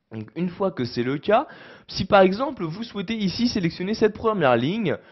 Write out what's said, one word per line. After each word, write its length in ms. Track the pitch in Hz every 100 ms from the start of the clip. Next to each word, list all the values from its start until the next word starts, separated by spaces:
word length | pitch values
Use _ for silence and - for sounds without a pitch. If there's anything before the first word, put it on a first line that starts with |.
| _
Donc 180 | 113 107 160
une 140 | 180
fois 200 | 170 190
que 140 | 185
c'est 180 | 117 123
le 140 | 120 143
cas, 300 | - 220 311 - - - -
si 180 | -
par 160 | 196 202
exemple 440 | 190 196 180 247
vous 180 | 165 190
souhaitez 340 | 226 202 185 226
ici 320 | 196 - 240
sélectionner 460 | 220 165 - 185
cette 180 | 220 214
première 440 | - 226 208 139 120
ligne, 400 | 135 220 180 101 -